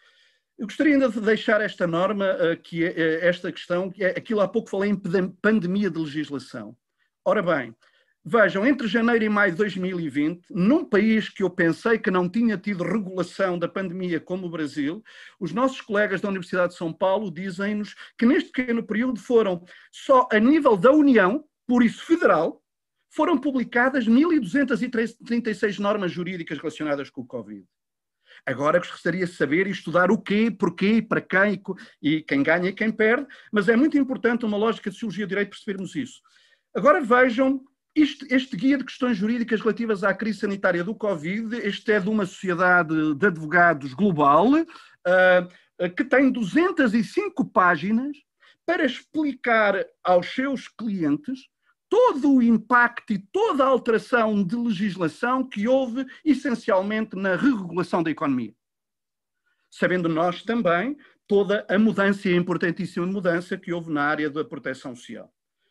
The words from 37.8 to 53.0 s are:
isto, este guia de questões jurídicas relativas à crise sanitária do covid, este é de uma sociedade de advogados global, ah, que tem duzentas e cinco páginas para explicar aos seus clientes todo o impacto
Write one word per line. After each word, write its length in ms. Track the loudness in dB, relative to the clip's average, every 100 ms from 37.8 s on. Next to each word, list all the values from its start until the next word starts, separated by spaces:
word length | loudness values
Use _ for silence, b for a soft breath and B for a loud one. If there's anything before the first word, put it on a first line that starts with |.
| _
isto, 320 | 0 0 0 -2
este 280 | 0 0 -2
guia 200 | 0 0
de 60 |
questões 340 | -2 -4 -2 0
jurídicas 440 | 0 -2 -2 -2
relativas 420 | -2 -2 -2 0
à 100 | 0
crise 280 | 0 -4 -4
sanitária 420 | -4 -2 0 0
do 100 | -2
covid, 640 | -4 -4 -4 -4 -6 -6 -6
este 340 | -6 -4 0
é 80 | 0
de 80 | 0
uma 180 | -2 -2
sociedade 880 | -6 -4 0 4 4 2 0 0
de 120 | 2 0
advogados 680 | 0 0 4 4 2 -4
global, 540 | 0 0 4 4 6 4 2 0 B B B 2
ah, 420 | 4 6 4 2 b b -6 -4 -4
que 60 |
tem 300 | 0 4 4
duzentas 600 | 2 0 2 2 2 2
e 120 | 0
cinco 400 | -2 -4 -4 -4
páginas 720 | -2 2 4 2 0 -2 -2 -8 _ _ b b -4
para 180 | 0
explicar 1040 | 0 -2 -8 -4 -4 -4 0 2 2 0 -4 _
aos 240 | 2 2 2
seus 320 | -4 -4 -4 -10
clientes 800 | -10 -6 -2 0 -2 -4 -12 -14 _ _ _ -2
todo 460 | 2 4 4 4
o 80 | 4
impacto 720 | 4 2 2 2 2 -2